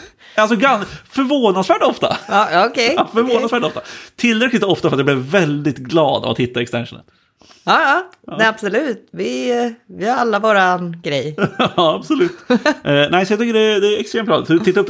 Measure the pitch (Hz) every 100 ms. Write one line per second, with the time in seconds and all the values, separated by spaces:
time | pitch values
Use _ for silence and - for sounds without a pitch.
0 | - _ - - 214 214 269 220 185 156
1 | - 269 262 285 220 190 180 - - -
2 | - - - 202 214 170 233 269 233 349
3 | - 220 247 233 262 240 156 - - -
4 | - - 240 220 254 226 196 156 165 139
5 | 139 135 131 196 151 147 147 123 127 175
6 | 190 113 117 113 123 123 120 120 117 -
7 | - _ _ _ _ _ 240 269 294 330
8 | 370 _ - - 220 220 202 220 302 202
9 | - 170 220 254 254 240 240 226 - 180
10 | 208 254 233 202 220 202 180 180 175 170
11 | 160 139 143 151 196 - - - 160 185
12 | - 294 170 - - 233 302 - - 143
13 | 147 180 190 208 233 220 220 208 208 208
14 | 220 226 214 147 - 165 180 190